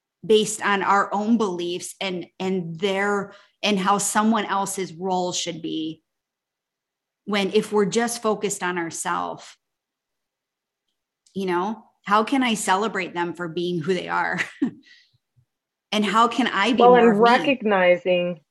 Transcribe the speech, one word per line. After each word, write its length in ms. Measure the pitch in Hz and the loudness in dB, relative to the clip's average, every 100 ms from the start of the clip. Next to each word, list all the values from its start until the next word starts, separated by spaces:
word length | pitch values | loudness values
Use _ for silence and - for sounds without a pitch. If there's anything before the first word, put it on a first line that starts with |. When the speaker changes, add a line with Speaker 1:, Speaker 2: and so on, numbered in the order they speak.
| _ _ 165 | _ _ 2
Speaker 1:
based 380 | 214 214 - | 2 2 -2
on 180 | - 202 | -2 0
our 300 | 185 196 196 | 2 2 0
own 240 | 202 214 233 | -2 2 2
beliefs 560 | 214 175 175 180 175 - | 2 -2 -6 -6 -10 -8
and, 260 | 190 180 170 - | -6 -6 -10 -8
and 380 | 185 190 165 165 | -4 -2 -4 -4
their, 520 | 202 190 202 202 196 - _ _ | -4 0 0 -2 -4 -14 _ _
and 160 | 190 202 | -2 0
how 200 | 190 202 | 2 0
someone 460 | 196 220 214 226 202 | 0 0 2 0 0
else's 460 | 196 196 196 180 | -4 -4 -6 -8
role 380 | 160 185 185 180 | -8 -4 -2 -2
should 300 | 175 - 160 | -4 -6 -8
be, 400 | 160 156 160 160 _ _ _ _ _ _ _ _ _ _ _ _ - | -8 -6 -8 -10 _ _ _ _ _ _ _ _ _ _ _ _ -4
when, 260 | 202 190 | -2 0
if 200 | 208 214 | 0 0
we're 140 | 208 196 | 0 0
just 360 | 214 233 233 | 0 -2 -2
focused 400 | 220 208 208 190 | -2 -2 -4 -4
on 160 | 180 180 | -4 -4
ourselves, 680 | 165 - 180 175 175 160 - - _ _ _ _ _ _ _ _ _ _ _ _ _ _ _ _ _ | -6 -8 -6 -4 -6 -10 -16 -20 _ _ _ _ _ _ _ _ _ _ _ _ _ _ _ _ _
you 120 | 190 190 | -8 -4
know, 380 | 175 190 220 - _ | -2 -4 -8 -14 _
how 200 | - 208 | 0 0
can 180 | 220 277 | 2 0
I 120 | 247 | 0
celebrate 600 | 214 - 185 220 202 175 | 0 0 0 0 -4 -6
them 200 | 170 175 | -4 -6
for 140 | 165 175 | -6 -8
being 320 | 160 175 175 | -6 -4 -4
who 140 | 151 | -2
they 140 | 180 170 | -4 -2
are? 320 | 175 170 170 - - | -4 -2 -4 -6 -4
<laughs> 80 | 269 - - - _ _ _ _ _ _ _ _ - | -6 -6 -20 -20 _ _ _ _ _ _ _ _ -6
And 120 | 214 | -2
how 240 | 208 214 233 | 0 4 2
can 200 | - 240 | 2 -2
I 240 | 190 208 | 0 0
be 80 | 247 | 6
Speaker 2:
Well, 100 | 247 | 8
Speaker 1:
more 80 | 247 | 8
Speaker 2:
and 100 | 233 | 6
Speaker 1:
of 60 | 202 | 6
me? 40 | |
Speaker 2:
recognizing, 1200 | 233 247 302 254 214 196 180 175 185 180 175 170 _ | 6 4 2 0 2 4 4 4 2 0 0 -6 _